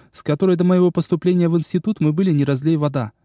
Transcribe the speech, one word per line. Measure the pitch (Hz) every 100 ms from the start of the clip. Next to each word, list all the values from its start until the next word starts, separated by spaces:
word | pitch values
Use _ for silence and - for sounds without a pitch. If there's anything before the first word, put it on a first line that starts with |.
| _
с | -
которой | - 147 190 175
до |
моего | 180 180 180
поступления | 175 - 170 180 180 170
в | 170
институт | 151 180 214 214
мы | 151
были | 156 190
не | 147 139
разлей | 131 151 160
вода. | 147 139 110 _